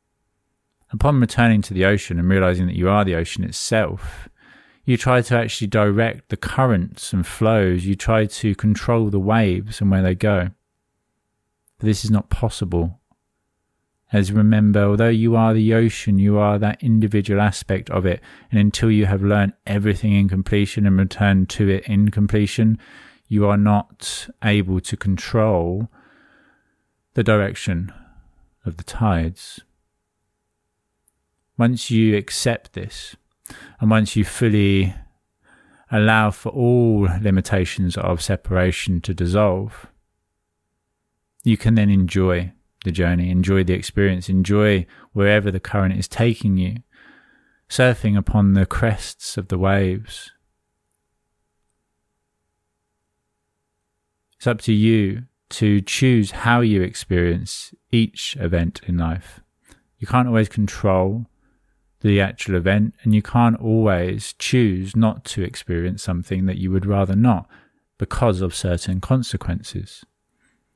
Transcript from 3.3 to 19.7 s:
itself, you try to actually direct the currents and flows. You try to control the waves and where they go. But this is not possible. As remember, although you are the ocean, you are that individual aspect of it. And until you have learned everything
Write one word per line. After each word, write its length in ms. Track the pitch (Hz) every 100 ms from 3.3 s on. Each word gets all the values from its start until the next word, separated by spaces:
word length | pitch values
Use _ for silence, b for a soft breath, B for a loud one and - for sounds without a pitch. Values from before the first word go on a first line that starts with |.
| - 90
itself, 840 | - - 110 101 98 - - - b b b b b
you 140 | - 120
try 240 | 127 123
to 160 | 120 120
actually 300 | 113 - 104
direct 600 | 110 104 101 113 - _
the 80 | -
currents 800 | - - 131 98 87 - -
and 120 | 95 82
flows. 600 | - 110 113 95 90 92
You 100 | 95
try 300 | - 113 104
to 300 | - 110 98
control 540 | 107 104 - 117 107
the 120 | 98
waves 580 | 98 117 104 90 104 -
and 100 | 101
where 140 | 95
they 120 | 92 92
go. 340 | 107 98 92 - _ _ _ _ _ _ _ _ _ _ _ _
But 80 | 107
this 180 | 104
is 80 | 107
not 180 | 104 -
possible. 680 | - 113 - 92 87 85 - _ _ _ _ _ _ _ _ _ _ _
As 200 | 104 95
remember, 520 | 107 107 107 104 104
although 260 | 101 104 117
you 260 | 113 117 113
are 200 | 113 110
the 180 | 110
ocean, 460 | 113 117 - - 98
you 180 | 101 104
are 220 | 104 104
that 240 | 107 -
individual 580 | 127 110 107 104 98 101
aspect 480 | 104 - - 95 -
of 160 | - 90
it. 160 | 87 B B B
And 80 | 107
until 320 | 104 - 113
you 160 | 107 98
have 160 | 98
learned 300 | 101 104 98 -
everything 480 | -